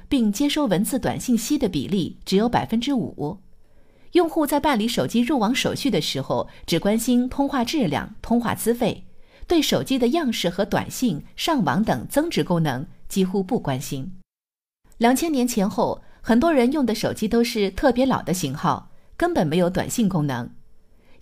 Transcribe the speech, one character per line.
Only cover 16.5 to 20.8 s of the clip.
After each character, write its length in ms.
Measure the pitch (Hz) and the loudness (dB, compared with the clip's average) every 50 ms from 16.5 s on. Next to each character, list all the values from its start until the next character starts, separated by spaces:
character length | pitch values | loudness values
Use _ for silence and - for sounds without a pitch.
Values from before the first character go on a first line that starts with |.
人 220 | 320 262 233 247 294 | 4 4 4 2 2
用 120 | 311 262 | 0 0
的 80 | 226 214 | 0 0
手 200 | - - 120 - | -2 -2 -4 -2
机 120 | - 214 | -2 -2
都 160 | 208 233 233 | 0 2 2
是 300 | 240 233 - 220 202 190 | 2 2 0 -2 -2 -2
特 180 | 190 - - 269 | 0 2 2 2
别 160 | 240 240 269 | 4 4 2
老 160 | 269 196 - | 2 0 0
的 120 | - - 180 | -2 -2 -4
型 200 | - - 135 131 | -2 -4 -6 -4
号， 380 | 151 - 160 131 - - - - - - - - | -2 -2 -2 -2 -2 -4 -14 -20 -20 -20 -12 -4
根 180 | - 330 359 339 | -2 0 0 2
本 140 | 285 185 | 2 2
没 100 | 147 156 | 2 2
有 120 | 185 175 175 | 2 2 2
短 200 | 185 180 - - | 0 -2 -4 -2
信 200 | - - 226 185 | 0 0 0 2
功 180 | 190 160 147 | 2 0 0
能。 220 | 143 127 120 120 - - - - - - - | -2 -2 -4 -6 -10 -14 -18 -20 -20 -20 -20